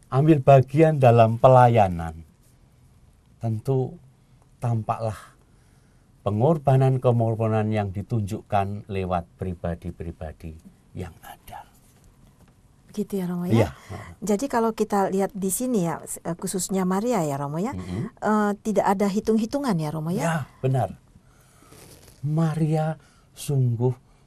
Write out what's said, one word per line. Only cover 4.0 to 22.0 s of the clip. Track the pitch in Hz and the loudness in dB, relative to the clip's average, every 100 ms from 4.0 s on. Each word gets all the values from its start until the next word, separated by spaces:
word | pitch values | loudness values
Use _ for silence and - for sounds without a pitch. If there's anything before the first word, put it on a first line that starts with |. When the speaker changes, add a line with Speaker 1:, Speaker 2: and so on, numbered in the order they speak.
| - _ _ _ _ _ | -20 _ _ _ _ _
Speaker 1:
tampaklah | 123 117 107 113 113 95 - _ _ _ _ _ _ _ _ _ - | -4 -2 -4 -4 -6 -8 -14 _ _ _ _ _ _ _ _ _ -6
pengorbanan-pengorbanan | 104 135 160 135 131 135 131 127 117 113 110 110 110 107 | 0 2 2 2 2 2 2 2 2 0 0 0 0 0
yang | 107 101 | -2 -4
ditunjukkan | 95 95 117 98 107 - 104 98 101 - | -6 -6 -4 -4 -8 -4 -2 -2 -6 -8
lewat | 98 92 90 85 | -6 -2 -4 -6
pribadi-pribadi | _ 92 87 87 85 85 - 82 - 78 76 82 78 - - _ | _ -10 -6 -8 -8 -10 -12 -12 -12 -14 -14 -16 -18 -20 -20 _
yang | 98 85 - | -14 -14 -16
ada. | - - - - - _ _ _ _ _ _ _ - _ _ _ - | -20 -20 -20 -20 -20 _ _ _ _ _ _ _ -20 _ _ _ -14
Speaker 2:
Begitu | - 196 196 | -10 -6 -6
ya, | 175 | -6
Romo, | 180 | -6
ya? | 175 | 0
Speaker 1:
Iya. | 113 107 - - - - - | 2 2 -2 -16 -16 -16 -12
Speaker 2:
Jadi | 190 202 277 | -4 -4 -2
kalau | 240 226 | -2 -2
kita | 220 208 202 190 | -2 -2 0 0
lihat | 190 196 | 0 -2
di | 196 190 | -4 -6
sini | - 254 226 | -4 -2 -2
ya, | 170 151 | -2 -4
s-, | - - | -10 -12
eh, | - | -8
khususnya | 165 190 190 175 190 | -8 -6 -6 -4 -2
Maria | 185 190 233 226 | -2 -2 0 -2
ya, | 156 139 | -2 -4
Romo, | 143 156 | -4 -4
ya, | 220 | -6
Speaker 1:
Mm-mm. | 90 - 92 190 | -8 -8 -8 -8
Speaker 2:
eh, | - - 214 208 208 | -6 -2 0 0 -4
tidak | 220 196 - | -2 0 0
ada | 196 202 | 0 0
hitung-hitungan | 196 220 220 220 277 277 170 | -2 0 0 0 -4 -2 -2
ya, | 151 | -2
Romo, | 156 156 | -6 -6
ya? | 185 | -4
Speaker 1:
Ya, | 165 160 127 - | -2 -4 -6 -6
benar. | 131 131 104 - _ _ _ _ _ _ - - - - | -2 0 -2 -6 _ _ _ _ _ _ -20 -20 -20 -20